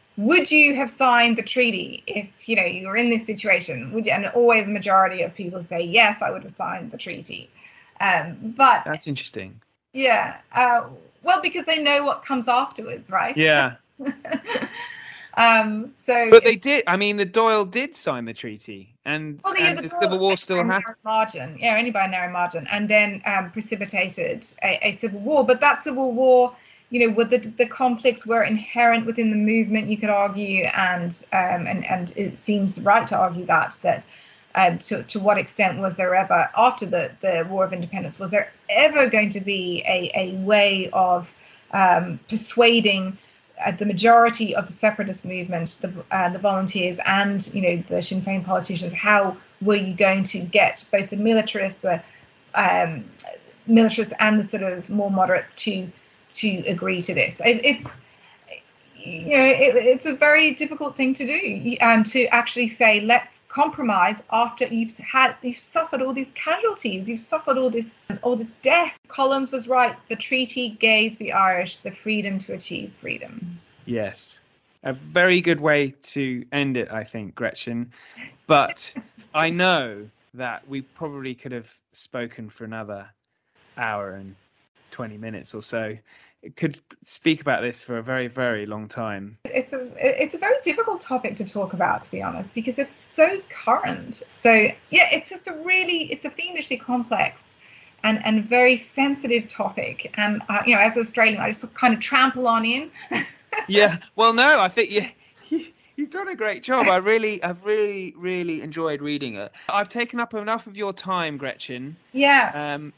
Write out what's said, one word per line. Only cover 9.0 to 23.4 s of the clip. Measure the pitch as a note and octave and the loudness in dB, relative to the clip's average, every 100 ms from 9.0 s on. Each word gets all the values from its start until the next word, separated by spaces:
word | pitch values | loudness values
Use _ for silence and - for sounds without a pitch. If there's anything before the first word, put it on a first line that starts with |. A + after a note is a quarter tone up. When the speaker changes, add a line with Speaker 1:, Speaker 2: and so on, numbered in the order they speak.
| D#3+ | -6
Speaker 2:
interesting. | C3+ - G#2+ F#2+ G#2+ _ _ _ | -8 -8 -10 -12 -16 _ _ _
Speaker 1:
Yeah. | C4 C4 A3 - - _ | 0 2 2 0 -8 _
Uh, | - B3 A#3+ - C#3 - _ | 0 2 2 0 -14 -20 _
well, | E4+ F#4 | 2 2
because | F4+ F4 E4 | 2 -4 -2
they | D#4 | 0
know | D4 C#4+ C#4+ | 2 2 0
what | - | -4
comes | - C4 A#3 | -2 -2 2
afterwards, | B3 C#4 - A3 A#3+ - | 0 0 -6 -12 -12 -4
right? | F#3+ F3+ D3+ | -2 -2 2
Speaker 2:
Yeah. | D#3 D3+ C3 A#2+ _ - | 4 6 2 -2 _ -12
Speaker 1:
<laughs> | C#4 - - D#4+ A4 - - - - - - - - - | -10 -8 -8 -8 -6 -6 -8 -12 -16 -16 -18 -20 -6 4
Um, | A#3 A3+ G#3+ G#3+ B3+ - - | 6 6 4 -2 -8 -10 0
so | A#3+ A3+ | 2 10
Speaker 2:
But | A3+ | 10
they | A3+ | 10
Speaker 1:
it's | A3 | 2
Speaker 2:
did. | C4+ C#4+ F3 | 2 0 2
I | F#3 | 0
mean, | G#3 G#3 | 0 0
the | F#3+ | 0
Dáil | A3 A3+ G#3+ G3 | 2 4 4 0
did | G#3+ C#4+ - | -4 -6 -6
sign | - B2+ A2+ | -6 -4 -6
the | |
treaty, | A2+ A#2+ G#2+ - G2+ G2 _ | -10 -12 -14 -16 -18 -18 _
and, | - D3+ D#3 D3 | -8 -8 -8 -8
Speaker 1:
Well, | G4 F#4+ | -4 2
yeah, | F4 | 2
Speaker 2:
and | - | 0
Speaker 1:
the | |
Speaker 2:
the | E3 | -6
Speaker 1:
Dáil | - | -2
Speaker 2:
Civil | - F#3+ | 0 2
War | F#3+ | 0
Speaker 1:
only | F#3 | 0
Speaker 2:
still | - F3+ | -2 -2
Speaker 1:
by | |
a | F3 | 0
Speaker 2:
happened. | F#3+ - A3 | 0 -4 -12
Speaker 1:
narrow | A3 A3 | -4 -2
margin. | A3 F3 C3 C#3+ | -2 -4 -12 -4
Yeah, | A#3 A3 | 0 0
only | A#3+ | 0
by | G#3 F#3+ | -2 -2
a | |
narrow | F#3 F3+ | -2 -4
margin, | F3+ F3 E3+ C#3 | -2 -4 -4 -6
and | G#3 G#3 | -4 2
then, | G#3+ G#3 G3 - | 2 2 -2 -4
um, | G3 | -4